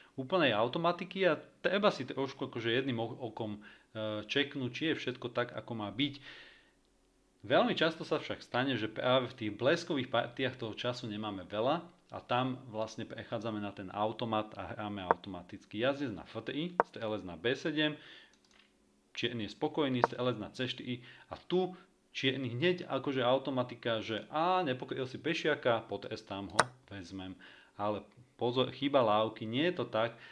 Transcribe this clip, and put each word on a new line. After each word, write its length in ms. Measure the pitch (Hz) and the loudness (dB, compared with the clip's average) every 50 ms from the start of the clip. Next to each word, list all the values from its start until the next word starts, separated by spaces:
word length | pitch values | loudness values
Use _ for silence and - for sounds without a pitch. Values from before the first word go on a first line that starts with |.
| - - _ | -20 -12 _
úplnej 400 | - 131 131 185 185 156 127 107 | -8 -2 0 4 4 6 6 6
automatiky 720 | 104 113 123 131 165 165 170 175 175 190 - - 190 190 | 6 4 2 2 2 2 2 2 0 -4 -6 -2 2 4
a 160 | 175 151 - - - - _ - | 4 4 4 0 -8 -10 _ 0
treba 240 | - 185 202 208 202 | 2 4 4 4 4
si 160 | - - 123 | 4 2 -2
trošku 480 | - 147 135 135 127 - - 139 - - | -4 -2 -2 -2 -2 -4 -4 -6 -6 -4
akože 160 | 120 113 117 | -2 0 2
jedným 320 | 113 131 135 139 120 113 | 2 2 2 2 0 0
o-, 320 | 117 110 123 - 131 110 107 | -2 -4 -4 -6 -8 -8 -6
okom, 240 | - 113 107 104 | -6 -6 -6 -6
e, 640 | 104 - - - - _ _ - 110 110 107 107 107 107 - | -8 -10 -16 -20 -20 _ _ -8 -6 -4 -4 -4 -4 -6 -2
čeknúť, 400 | - 143 143 139 - 143 127 120 | 0 0 0 0 -2 -4 -4 -4
či 140 | 127 - 151 160 143 | -4 -2 0 0 0
je 80 | - | 0
všetko 320 | - 131 127 127 - 123 - | -2 -4 -4 -4 -6 -4 -2
tak, 240 | 123 120 120 - | -2 -2 -2 -4
ako 160 | 113 110 - 120 | -8 -8 -8 -6
má 160 | 110 104 101 | -6 -6 -4
byť. 320 | 101 113 147 139 - - - - - - - - - - _ _ _ _ _ _ _ _ _ _ _ _ _ _ _ _ - 101 | -2 -2 -2 -2 -2 -6 -14 -16 -18 -18 -18 -20 -20 -20 _ _ _ _ _ _ _ _ _ _ _ _ _ _ _ _ 0 4
Veľmi 240 | 131 175 233 247 185 | 6 6 6 6 4
často 320 | - 160 160 160 - 160 | 4 2 2 2 0 -2
sa 160 | - 110 98 | -2 -2 -2
však 240 | - - 101 - - | -2 -4 -8 -8 -6
stane, 320 | - - 123 131 139 131 | -2 0 0 2 2 2
že 160 | 110 110 107 - | 0 0 -2 -2
práve 400 | - - 127 127 131 123 113 - | 0 4 4 6 6 4 2 -2
v 60 | - | -6
tých 120 | 110 107 101 | -4 -4 -2
bleskových 560 | - 120 135 170 170 - - 165 135 127 - - | 2 4 4 4 4 2 0 -2 -2 0 2 2
partiách 480 | 117 120 - - - 135 123 123 - | 2 0 0 -2 -2 -2 -2 -2 -4
toho 160 | 117 110 101 | -6 -6 -6
času 320 | - - 123 123 - - 110 | -4 -4 -4 -4 -4 -6 -6
nemáme 400 | 104 107 110 107 101 95 87 - | -6 -4 -4 -6 -6 -6 -8 -4
veľa 320 | 101 104 113 131 156 175 170 - - _ _ _ - | -2 0 2 2 2 0 -2 -6 -16 _ _ _ -12
a 60 | 95 | -12
tam 400 | - - 123 123 131 131 127 127 127 123 | -4 0 2 2 2 0 -2 -6 -8 -8
vlastne 400 | 107 107 110 110 - - 113 - | -6 -4 -4 -4 -4 -8 -10 -8
prechádzame 560 | - 117 104 - 123 113 104 117 107 104 101 | -10 -10 -8 -6 -6 -4 -2 -2 -2 -2 -4
na 80 | 101 98 | -4 -6
ten 160 | - 98 92 | -8 -10 -6
automat 640 | - 104 107 110 110 - 123 113 110 107 107 107 - | -2 0 0 0 0 -2 -2 0 0 0 0 -2 -6
a 240 | 98 92 85 - | -10 -10 -8 -8
hráme 240 | - 107 104 101 101 | -6 -6 -6 -6 0
automaticky. 800 | 90 90 - - - 101 92 87 87 - - 95 - - - 104 | 2 2 2 2 -2 -6 -10 -10 -12 -12 -14 -16 -14 -10 -4 0
Jazdec 320 | 117 135 143 143 147 127 104 | 0 0 0 0 -4 -6 -6
na 160 | 80 - - | -8 -10 -10
F 80 | - 113 110 | -10 -8 -6
tri, 320 | 139 135 143 165 180 175 180 - - - | -6 -6 -4 -6 0 2 0 0 0 -2
strelec 320 | 104 113 107 107 101 90 | -6 -4 -4 -4 -4 -4
na 160 | 90 85 80 | -8 -8 -4
B 160 | 85 117 135 | -2 0 0
sedem, 400 | 135 - 165 151 151 151 151 147 - - - - - - - _ _ _ _ - - - _ _ _ _ _ _ _ _ _ - | 0 -2 -2 0 2 0 0 0 -4 -10 -18 -20 -20 -20 -20 _ _ _ _ -20 -20 -20 _ _ _ _ _ _ _ _ _ -6
čierny 320 | - - 117 123 117 104 98 | -4 -2 -2 -2 -2 -4 -6
je 80 | - | -4
spokojný, 480 | - 156 151 - 160 147 135 127 123 120 | -2 -4 -2 0 2 2 2 2 2 2
strelec 320 | - - - 123 123 120 | 2 0 0 0 0 0
na 160 | 110 98 - - | -2 -4 -8 -6
C 160 | - 127 123 | -4 -4 -4
štyri 320 | - - - 127 123 123 - - - - - - - | -4 -6 -8 -8 -8 -8 -10 -14 -20 -20 -14 -12 -12
a 80 | - | -12
tu 320 | - - 175 185 185 180 180 - - _ _ _ _ _ - | -4 0 0 2 2 0 -2 -10 -18 _ _ _ _ _ -6
čierny 400 | - - 135 131 135 135 117 113 | -2 0 0 0 0 -2 -4 -2
hneď 320 | 123 160 180 180 180 - | 2 2 2 2 0 -2
akože 400 | - 135 131 131 147 135 131 120 | -2 -2 -2 0 0 0 2 4
automatika, 800 | 120 131 131 131 147 135 123 120 123 123 - - 120 113 110 98 | 4 4 4 2 0 0 0 -2 -2 -4 -4 -2 0 0 0 0
že 240 | 110 110 101 - - | -2 -4 -4 -4 -2
á, 320 | - 151 165 180 185 185 | 0 2 2 4 4 4
nepokryl 480 | 180 135 127 127 - 131 - 135 131 127 | 2 2 0 -2 -4 -4 -4 -4 -4 -4
si 80 | - | -6
pešiaka, 720 | - - 151 165 - - 160 147 - - 127 117 113 - - | -4 -2 -2 -2 2 2 2 2 4 4 4 4 4 2 -2
potrestám 640 | 101 98 - - 110 - - - 101 98 101 92 92 | -6 -6 -6 -6 -8 -8 -8 -8 -8 -6 -6 4 6
ho, 80 | - 127 127 - - _ - 101 | 6 6 6 2 -14 _ -14 -12
vezmem. 400 | 98 90 85 98 95 92 92 92 - - - - - - - _ - | -12 -10 -10 -10 -10 -10 -10 -12 -12 -16 -20 -20 -20 -20 -16 _ -2
Ale 240 | 104 107 104 98 - - - - - - _ | 0 0 0 -2 -4 -10 -18 -20 -20 -20 _
pozor, 320 | - 113 123 120 131 123 123 | -2 -2 2 4 4 2 2
chyba 320 | - - 139 143 139 135 | 0 -2 0 4 6 6
lávky, 480 | 120 107 104 107 110 110 107 - 117 110 | 8 8 8 6 4 4 0 -4 -6 -2
nie 160 | 113 131 160 180 175 | 0 2 2 2 2
je 80 | 135 | 0
to 60 | 120 123 | -2 0
tak, 240 | - 110 113 120 - - - - | 0 2 2 0 -2 -6 -14 -20